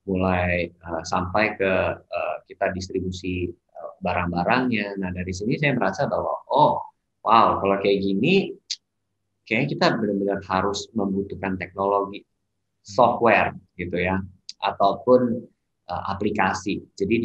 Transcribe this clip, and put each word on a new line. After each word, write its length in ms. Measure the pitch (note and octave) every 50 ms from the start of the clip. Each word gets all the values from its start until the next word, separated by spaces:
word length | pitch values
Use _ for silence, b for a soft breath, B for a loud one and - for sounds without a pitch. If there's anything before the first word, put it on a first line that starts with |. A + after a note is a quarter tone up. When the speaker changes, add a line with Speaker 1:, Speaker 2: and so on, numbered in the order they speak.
| _
Speaker 1:
mulai, 640 | G2 F#2+ F#2 F#2+ F#2 F#2 F2+ F2+ F2+ F2 F2 E2+ E2+
eh, 340 | - _ - E2+ E2 D#2+ D#2+ -
sampai 480 | F#2+ F#2 F#2 F2+ F2+ G#2+ A2 G#2+ G#2+ -
ke, 140 | G2 F#2+ F#2 F#2 F2 E2 C#2+
eh, 420 | - - _ F2 E2+ D#2+ E2 D#2+ D2 - -
kita 220 | F#2+ - G2 F#2+ F#2
distribusi, 720 | F2+ F2+ - F#2+ F#2+ F2+ F#2 F#2 - F#2 F#2 F2+ F2+ F2 -
eh, 420 | - - _ _ _ - E2 - - _ F#2+
barang-barangnya. 960 | F2+ F2+ F2 F2+ F2 F2 E2+ F2 G#2 A#2 B2+ C3 B2 A2+ G#2 G2+ G2+ G2+ G2
Nah, 120 | F#2+ F2+ F2+
dari 160 | F2+ F2+ F#2
sini 240 | F#2 F#2+ G#2 A#2 D3+ D3+
saya 140 | D3 C#3+ C3 B2
merasa 260 | G2+ G2 G2 - C#3 G#2+
bahwa, 320 | F#2 E2+ E2+ D#2+ - - - -
oh, 240 | A#2+ C#3 D3+ - - - - - - _ _ _ _ _ -
wow, 340 | G#2 A2 A2+ G#2 F#2+ - - F#2+
kalau 140 | G2 G2 G2
kayak 240 | - G2+ G2 F#2+ F#2+
gini, 480 | G2 G2 G2 A#2+ E3 F#3+ G3 F3+ F3 - - _ _ - - _ _ _ _ _ _ _ _ _ _ _ _ _ -
kayaknya 200 | A2 A#2 C#3+ - E3+
kita 120 | E3+ F#3 E3 - A2+
benar-benar 400 | A2 G#2 G2+ G2 G2 G2 G2 F#2+ - -
harus 400 | F#2+ F#2+ F#2+ G2+ G2+ - - - -
membutuhkan 600 | A2 G2 G2 F#2+ G2 G2 F#2+ F#2 F2+ F#2+ G2 F#2+ F2+
teknologi, 640 | F2+ F2+ - G2 G2 G2+ G2+ G2+ G2 G2 G2+ F#2+ - _ _ _ _ _ _ _ _ _ _ _ _
Speaker 2:
Hmm. 160 | - G2 G2+
Speaker 1:
software, 520 | A#2+ A2 - - A#2 A2+ G#2 F#2 F2+ - F#2+ - - _ _ -
gitu 160 | F2 F2 - F2+
ya, 200 | F2+ F2+ F#2+ F#2+ F#2+ F#2 - _ _ - - _ -
ataupun, 580 | G2 G2 - G2+ G2 - - - B2 B2+ B2+ B2+ A#2 A2 G2 - - _ _ _ _ _ _ _ -
eh, 140 | F2+ - - G2
aplikasi. 720 | G2 F#2+ G#2+ G#2 G#2+ F#2+ F#2+ F#2+ F#2+ - - G#2 F2+ - - - _
Jadi, 200 | - G2 F#2+ A#2 A#2